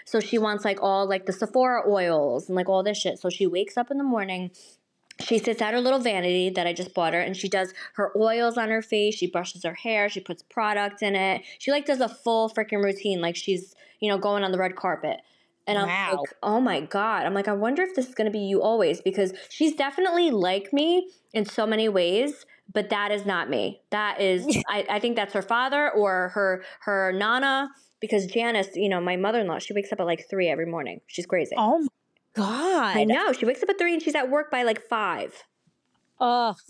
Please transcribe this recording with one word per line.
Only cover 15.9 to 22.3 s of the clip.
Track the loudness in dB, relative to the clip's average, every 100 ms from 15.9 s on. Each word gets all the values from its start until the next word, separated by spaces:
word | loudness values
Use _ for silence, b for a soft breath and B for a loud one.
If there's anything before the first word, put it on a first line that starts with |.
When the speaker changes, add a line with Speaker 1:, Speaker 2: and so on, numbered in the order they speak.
| 0 -2
Speaker 1:
like, | -2 -6 -6
"Oh | 0 2
my | 2 0
God." | -2 -2 0 0 0
I'm |
like, | -2 -2
"I |
wonder | 0 0 0
if | -2
this | -2 -4
is |
gonna | -2 -2
be | -2
you | 0 0
always," | 2 2 2 0
because | -2 0 -2 -2 B
she's | 0 0
definitely | 2 -2 0 2 4 2
like | 2 2 0 0
me | 0 4 2 0 B _
in | -4 -4
so | -2 0
many | 2 2
ways, | 2 2 2 0